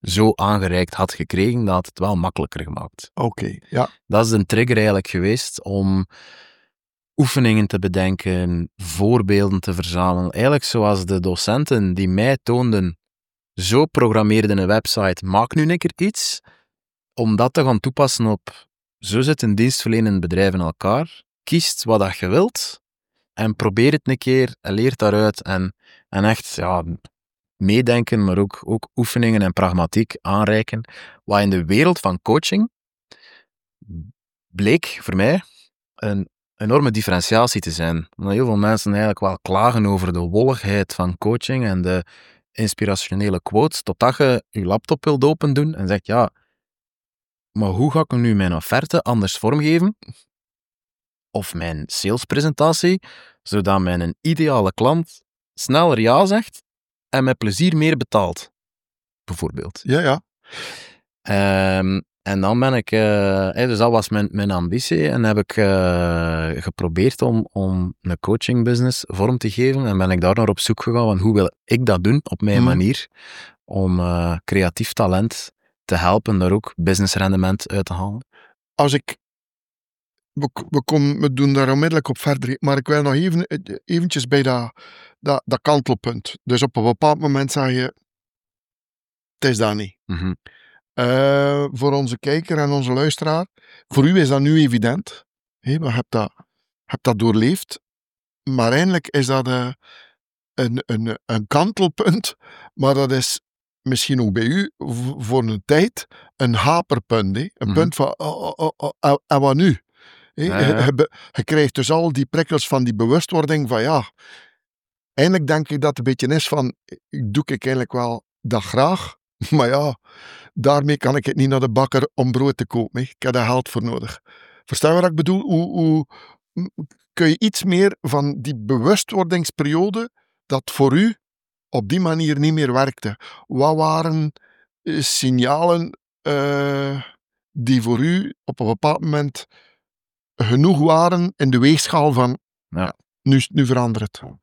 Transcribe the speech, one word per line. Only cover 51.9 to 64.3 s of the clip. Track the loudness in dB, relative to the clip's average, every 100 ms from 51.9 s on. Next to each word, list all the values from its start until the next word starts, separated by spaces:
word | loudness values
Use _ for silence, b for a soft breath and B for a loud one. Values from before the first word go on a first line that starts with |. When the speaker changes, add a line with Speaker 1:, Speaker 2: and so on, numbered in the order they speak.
| -6 -2 -4 -2 -2 -2 2 2 2 2 0 B B B B
Speaker 1:
zodat | -4 -2 0 0
mijn | 0 0 -2 -4
ideale | -4 0 0 2 0
klant | 2 0 2 -2 -12 _ _ _
sneller | -14 0 4 4 4
ja | 4 4 4
zegt | 2 -2 -14 _ _ _ _ _
en | 0
met | 0 0
plezier | -2 2 2 2
meer | 2 0
betaalt?" | 2 2 2 -4 -14 _ _ _ _ _ _ _
Bijvoorbeeld. | -14 -8 -6 -6 -12 -12
Speaker 2:
Ja, | -2 0
ja. | 2 0 _ _ B B B B B B B _
Speaker 1:
Ehm, | -4 0 2 2 2 0 0 -2 -4 _
en | -4 -2
dan | 0 2
ben | 2
ik, | 0 0
eh, | 0 2 2 2 0 -2
hè, | -2 -2
dus | 2
dat | 4
was | 2 0
mijn, | -2 -2